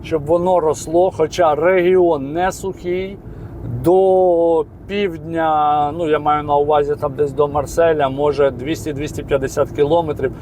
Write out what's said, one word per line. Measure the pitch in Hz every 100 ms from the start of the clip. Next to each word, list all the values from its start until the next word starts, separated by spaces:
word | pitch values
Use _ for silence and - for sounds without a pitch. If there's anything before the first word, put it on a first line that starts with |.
щоб | - 160 143
воно | 170 180 180
росло, | 156 143 165 170 185
хоча | - 156 - 165
регіон | 147 170 185 175 185 170 151 135
не | 160 185
сухий, | 180 190 - 175 180 190 196 - - - - - -
до | 165 185 190 185 185 170 170 165 151 - -
півдня, | 202 202 160 156 165 160 156 151 147 147 160
ну, | 160
я | 151
маю | 151 151
на | 147 143
увазі | 147 151 143 147
там | 147
десь | 135 147
до | 135 147
Марселя, | 147 135 - 165 156 139
може, | 135 147 139 139
двісті-двісті | 123 131 147 156 139 147 -
п'ятдесят | - 143 131 - 131
кілометрів. | - 143 170 160 143 - -